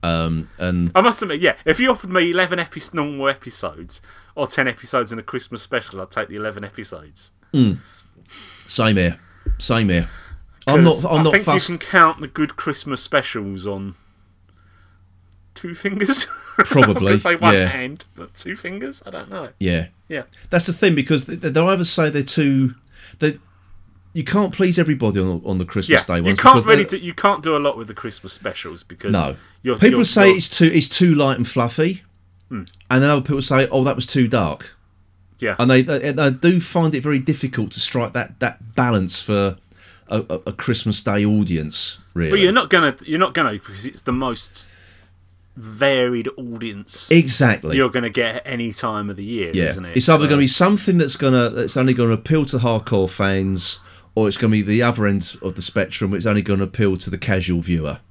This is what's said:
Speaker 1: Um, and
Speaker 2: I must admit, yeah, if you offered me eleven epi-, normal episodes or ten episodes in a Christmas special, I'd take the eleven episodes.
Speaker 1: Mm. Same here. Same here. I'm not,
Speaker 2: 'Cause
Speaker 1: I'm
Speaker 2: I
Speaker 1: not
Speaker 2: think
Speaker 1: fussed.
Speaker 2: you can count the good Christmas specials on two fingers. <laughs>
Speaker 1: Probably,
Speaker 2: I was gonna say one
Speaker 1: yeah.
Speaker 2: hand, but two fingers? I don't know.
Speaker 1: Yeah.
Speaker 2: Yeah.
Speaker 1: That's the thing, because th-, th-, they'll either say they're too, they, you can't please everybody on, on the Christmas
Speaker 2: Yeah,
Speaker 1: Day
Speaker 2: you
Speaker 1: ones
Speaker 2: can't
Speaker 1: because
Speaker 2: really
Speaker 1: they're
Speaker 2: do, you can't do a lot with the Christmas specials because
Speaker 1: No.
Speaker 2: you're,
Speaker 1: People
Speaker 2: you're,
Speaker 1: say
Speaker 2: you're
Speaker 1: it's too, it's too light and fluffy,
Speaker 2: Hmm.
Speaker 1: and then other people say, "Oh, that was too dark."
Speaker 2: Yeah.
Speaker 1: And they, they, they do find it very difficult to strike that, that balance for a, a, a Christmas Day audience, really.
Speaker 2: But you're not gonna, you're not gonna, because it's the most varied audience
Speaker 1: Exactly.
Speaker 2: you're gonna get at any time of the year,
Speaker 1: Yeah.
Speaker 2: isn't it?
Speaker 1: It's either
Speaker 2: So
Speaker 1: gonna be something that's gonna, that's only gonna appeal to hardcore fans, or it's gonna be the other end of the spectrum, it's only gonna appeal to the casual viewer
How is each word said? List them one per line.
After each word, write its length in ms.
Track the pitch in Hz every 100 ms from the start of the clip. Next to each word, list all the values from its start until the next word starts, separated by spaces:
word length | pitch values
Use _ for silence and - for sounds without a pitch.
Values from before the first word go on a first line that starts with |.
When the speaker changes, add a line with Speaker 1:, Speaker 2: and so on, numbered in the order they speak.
Speaker 1:
Um, 460 | 85 82 82 82 78 -
and 340 | 90 90 87
Speaker 2:
I 60 | 185
must 220 | 226 214
admit, 180 | 196 151
yeah, 160 | 170 -
if 160 | - -
you 100 | 262
offered 200 | 226 185
me 200 | 185 175
eleven 280 | 175 180 175
epi-, 220 | 165 - -
normal 360 | 165 147 143 135
episodes 720 | 135 - - 92 78 87 - - - -
or 120 | - 139
ten 220 | - 131
episodes 440 | 113 123 131 113
in 60 | 113
a 40 |
Christmas 400 | 104 127 - 120
special, 380 | - 127 - 98
I'd 100 | 92
take 180 | - 107
the 80 | 104
eleven 280 | 107 104
episodes. 680 | 101 - 104 85 76 - - _ _
Speaker 1:
Mm. 260 | 147 117 92 - - _ _ _ - - - -
Same 280 | - 110 98
here. 220 | 87 85 _ _ - -
Same 300 | - 113 104
here. 200 | 87 85 - - - - - -
I'm 180 | 151
not, 60 | 170
Speaker 2:
'Cause 100 | 156 139
Speaker 1:
I'm 140 | 156
Speaker 2:
I 20 |
Speaker 1:
not 80 | 156
Speaker 2:
think 120 | 196 202
Speaker 1:
fussed. 220 | 143 -
Speaker 2:
you 80 | 175
can 80 | -
count 320 | 190 160 160
the 80 | 147
good 280 | - 147 -
Christmas 460 | - 139 147 131
specials 640 | - 147 127 113 98 95 98
on 280 | 98 98 85 _ _ _ _ _ _ _ _ _ _ _ _ _ _ _
two 200 | - 175
fingers. 520 | 170 202 196 196 269 -
<laughs> 300 | - - -
Speaker 1:
Probably, 340 | - 196 -
Speaker 2:
I 0 |
was 100 | -
gonna 160 | - 104
say 160 | - 170
one 140 | 170
Speaker 1:
yeah. 120 | 98 92
Speaker 2:
hand, 360 | 131 127 156 -
but 200 | - 85
two 200 | - 180 202
fingers? 460 | 175 196 262 269 -
I 40 |
don't 200 | 190 190
know. 180 | 190 131 _
Speaker 1:
Yeah. 280 | 95 85 85 _ _
Speaker 2:
Yeah. 160 | 151 - _ -
Speaker 1:
That's 160 | 175 170
the 60 |
thing, 220 | 170 202
because 300 | 151 131 151
th-, 160 | - 175
th-, 120 | 165
they'll 140 | 156 175
either 160 | 190
say 260 | 170 - 156
they're 120 | 147
too, 520 | 135 - 147 135 131 127 _ - - -
they, 180 | 151 156 _ _ _ - - _ _
you 120 | 165
can't 280 | 156 202 202
please 260 | - 190 175
everybody 420 | 156 139 113 98
on, 200 | 92 85
on 140 | - 92
the 60 |
Christmas 380 | 87 104 90 - -
Speaker 2:
Yeah, 60 |
Speaker 1:
Day 40 | 87
Speaker 2:
you 60 |
Speaker 1:
ones 160 | 87 -
Speaker 2:
can't 140 | 262 262
Speaker 1:
because 100 | 220
Speaker 2:
really 160 | 220
Speaker 1:
they're 140 | 202 190
Speaker 2:
do, 80 | 175
you 80 |
can't 280 | 165 202 196
do 140 | 156 151
a 40 |
lot 160 | 143 123
with 100 | 107
the 60 |
Christmas 380 | 104 117 - 95
specials 500 | - - 85 85 85
because 300 | - 87 104
Speaker 1:
No. 240 | 98 76 67 - _
Speaker 2:
you're, 140 | 127 113
Speaker 1:
People 200 | 220 247
Speaker 2:
you're, 40 |
Speaker 1:
say 240 | 233 214 196
Speaker 2:
you're 80 | 190
Speaker 1:
it's 120 | -
too, 220 | - 165
it's 160 | 160 151
too 260 | - 180
light 220 | 147 139 123
and 100 | 113
fluffy, 540 | - 117 135 160 185 _ _ _ _ _
Speaker 2:
Hmm. 160 | 120 90 - -
Speaker 1:
and 120 | 127
then 80 | 139
other 100 | 147
people 200 | 131 139
say, 260 | 135 135 120
"Oh, 140 | 135
that 100 | 131
was 120 | 131 -
too 200 | 139 120
dark." 480 | 120 85 73 - _ _ _ _ _ _ _
Speaker 2:
Yeah. 160 | 113 95
Speaker 1:
And 120 | 123
they, 120 | 131
they, 280 | 131 143 143
they 180 | 139 143
do 300 | 131 175 185
find 340 | 170 180 165
it 80 | 147
very 160 | 143 143
difficult 500 | 135 147 - 131 104
to 80 | -
strike 320 | - 127 117
that, 260 | 120 110 -
that 340 | 120 - 113
balance 460 | - 123 110 92 -
for 360 | - 104 98 87 _ _ - - _
a, 120 | 110 -
a, 120 | - -
a 60 |
Christmas 480 | - - 117 113 104
Day 220 | - 104 104
audience, 720 | 107 95 82 76 - - - -
really. 160 | 85 82
Speaker 2:
But 100 | 196
you're 120 | 185
not 180 | 233 160
gonna, 260 | 185 151 131
you're 140 | - 156
not 140 | 185
gonna, 180 | 147 139
because 320 | 104 - 98 117
it's 140 | -
the 120 | -
most 580 | 127 131 117 - - - - - - _ _ _ _ _ -
varied 720 | 110 107 139 135 123 123 107 -
audience 720 | 123 113 113 101 104 - -
Speaker 1:
Exactly. 680 | 165 135 - 131 101 78 131
Speaker 2:
you're 120 | 131
gonna 220 | 123 117
get 260 | 104 117 113
at 60 | -
any 260 | 123 117
time 380 | 101 120 107 104
of 60 | 98
the 80 |
year, 260 | 101 117 87
Speaker 1:
Yeah. 140 | 92 80
Speaker 2:
isn't 180 | 92
it? 120 | 90 87
Speaker 1:
It's 120 | 120
either 160 | 160
Speaker 2:
So 40 | 147
Speaker 1:
gonna 100 | 143
be 60 | 135
something 520 | - 180 202 208 180
that's 180 | 147 -
gonna, 340 | 139 127 117
that's 260 | 110 - 135
only 180 | 131
gonna 180 | 127 117
appeal 320 | 113 - 156 139
to 120 | 131
hardcore 520 | 120 113 104 104 95
fans, 720 | - 98 98 95 95 - - - - -
or 140 | - 107
it's 80 | 98
gonna 160 | 113
be 100 | 107
the 200 | 101 110
other 240 | 120 117 104
end 300 | 98 85 -
of 140 | 95 87
the 60 |
spectrum, 520 | 85 - 95 - 101
it's 120 | 98 85
only 160 | 104
gonna 220 | 98 98
appeal 320 | 95 - 104 92
to 140 | -
the 80 | 87
casual 420 | - 95 87 87
viewer 380 | 80 85 73 67 _